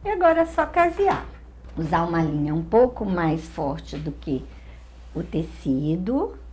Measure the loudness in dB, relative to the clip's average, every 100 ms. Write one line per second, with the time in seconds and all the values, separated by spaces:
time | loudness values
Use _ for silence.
0 | -2 4 6 6 2 0 0 4 2 4
1 | 2 2 -6 -16 -20 -20 -12 -6 0 2
2 | 2 2 2 2 0 0 4 6 6 4
3 | -2 2 2 0 -4 -4 -4 -4 -8 -8
4 | -8 -8 -4 -4 -4 -16 -18 -20 -20 -20
5 | -10 -8 -4 -4 -4 -6 -2 0 0 0
6 | 0 -2 -2 -6 -16